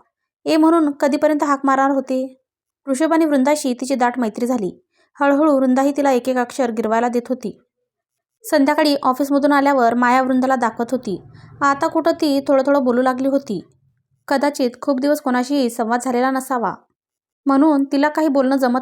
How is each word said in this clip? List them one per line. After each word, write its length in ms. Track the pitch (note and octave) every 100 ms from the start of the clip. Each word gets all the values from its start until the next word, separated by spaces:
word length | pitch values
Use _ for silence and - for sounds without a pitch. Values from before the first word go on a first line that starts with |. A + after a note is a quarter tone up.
| _ _ _ _ -
ए 120 | D#4+
म्हणून 340 | D#4 E4+ D4+
कधीपर्यंत 520 | C#4+ D4 D4 D4+ D4+
हाक 160 | D4+ C#4
मारणार 280 | C#4 C4+ C4+
होते? 520 | C#4 C4 C4 C4 C4 _ _ _ _ -
वृषभ 260 | C4 D#4
आणि 120 | D#4+ D#4+
वृंदाशी 480 | C#4+ C4 D4 C4+
तिची 220 | B3 B3+ C4+
दाट 240 | A#3+ B3
मैत्री 280 | A3+ G#3 A#3+
झाली. 360 | B3 F#3 - _ _ _ _
हळूहळू 360 | C#4+ C#4 D#4 C4+
वृंदाही 380 | C4 B3+ C#4 C#4+
तिला 140 | C#4+
एक 180 | B3+ B3
एक 80 | B3+
अक्षर 340 | A#3+ - B3
गिरवायला 360 | A3+ A3+ A3+ A#3+
देत 140 | A#3+ A#3+
होती. 320 | B3+ G#3 - _ _ _ _ _ _ _ _
संध्याकाळी 520 | - D#4 C4+ D4+ D#4 C#4+
ऑफिसमधून 480 | - B3 C#4 C#4+ C#4+
आल्यावर 420 | C#4+ C#4 C#4 A#3
माया 280 | A#3+ B3 B3+
वृंदाला 340 | C4 C4 B3+ C4
दाखवत 320 | A#3 A3+ A#3
होती. 300 | B3+ A#3 F3 - - - -
आता 260 | C#4+ C#4 D#4+
कुठं 240 | D#4+ D#4
ती 280 | E4 D#4 C#4 C#4
थोडं 160 | C#4 C4
थोडं 180 | C#4+
बोलू 180 | B3+ A#3+
लागली 260 | C4 B3+ C4+
होती. 380 | C4+ C4+ F#3+ - _ _ _ _ _ -
कदाचित 440 | C#4 C#4+ C#4+ B3+ A#3+
खूप 180 | - C4
दिवस 220 | C#4+ D4
कोणाशीही 480 | C4+ B3 B3 C#4+ B3
संवाद 300 | A3+ A3 A#3+
झालेला 300 | B3+ A#3+ C4
नसावा 440 | C4 C4 B3+ G#3 E3 _ _ _ _ _ _ -
म्हणून 380 | C4+ D#4+ C#4+
तिला 260 | C#4 C#4 D4
काही 180 | D4+ D#4
बोलणं 280 | C#4 C4 C4+
जमत 240 | B3+ A#3+